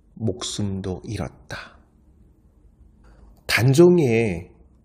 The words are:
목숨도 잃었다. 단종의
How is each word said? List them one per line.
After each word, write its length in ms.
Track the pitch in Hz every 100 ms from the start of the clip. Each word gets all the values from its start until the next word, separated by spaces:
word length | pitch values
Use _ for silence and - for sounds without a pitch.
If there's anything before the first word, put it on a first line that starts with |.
| _
목숨도 880 | - 110 - - - 104 95 95 90
잃었다. 760 | - 104 73 - - - - - _ _ _ _ - _ _ _ _ _ - _ - - - - -
단종의 1040 | - 120 135 175 180 135 113 113 85 85 - _ _